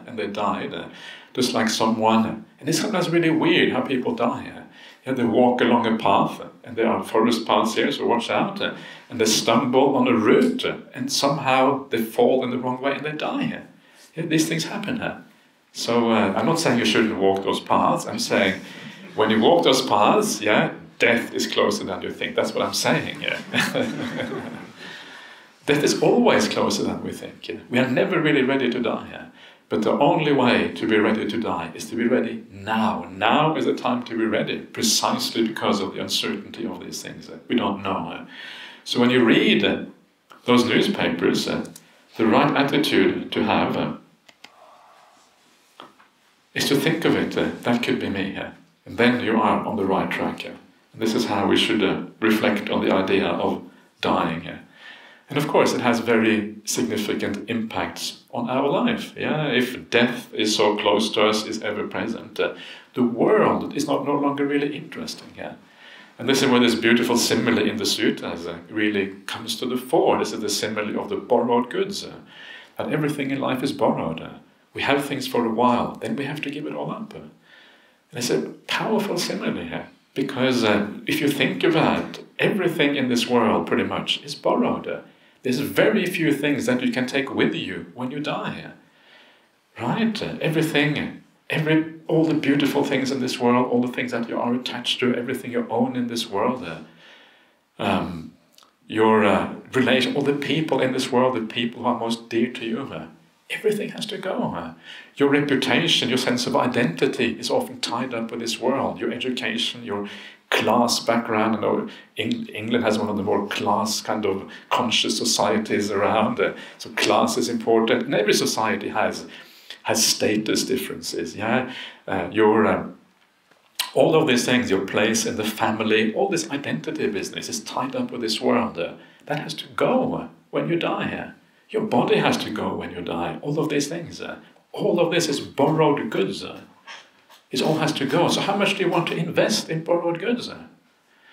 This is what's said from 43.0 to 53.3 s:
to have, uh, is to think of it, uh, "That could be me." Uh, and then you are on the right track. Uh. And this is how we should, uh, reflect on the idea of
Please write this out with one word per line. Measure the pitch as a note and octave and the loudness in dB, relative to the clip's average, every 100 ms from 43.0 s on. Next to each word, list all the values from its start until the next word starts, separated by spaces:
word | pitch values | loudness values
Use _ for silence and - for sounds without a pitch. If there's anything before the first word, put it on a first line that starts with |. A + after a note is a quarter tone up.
| - - - | 4 2 -4
to | - | -2
have, | - F2+ E2+ - | 2 2 2 0
uh, | D#2 - - _ _ _ - _ - - - _ _ _ _ _ _ _ _ _ - _ _ _ _ _ _ | -4 -6 -14 _ _ _ -20 _ -20 -20 -20 _ _ _ _ _ _ _ _ _ -20 _ _ _ _ _ _
is | - - | -4 0
to | C#3+ | 2
think | E3 D#3+ | 2 0
of | D#3 A#2 | 0 2
it, | E2+ - | 0 -2
uh, | E2 - | -2 -4
"That | - A#2+ | -2 0
could | - B2 | 0 -2
be | G#2 | -2
me." | F#2+ F#2+ F2 | -4 -4 -6
Uh, | F2 - _ _ - | -10 -14 _ _ -14
and | F#2+ | 2
then | A#2+ B2 | 2 2
you | G2 A2 | 0 2
are | G#2+ G2+ - | 2 0 -2
on | G2 | -2
the | F#2+ | 0
right | F#2 E2+ | 0 0
track. | - F2 E2 - | -2 -4 -6 -10
Uh. | - - _ _ | -14 -20 _ _
And | - | -4
this | A2+ | -2
is | A2+ A2 | 0 0
how | G2+ F#2+ | 0 2
we | G2 | 2
should, | - A2 | 2 2
uh, | F#2+ - - - | 2 0 -6 -2
reflect | A2 G#2+ G#2+ G#2 - | 2 4 2 0 -2
on | G2+ | 0
the | A2 | 2
idea | F#2+ F#2+ G2 | 2 2 2
of | F2 | 2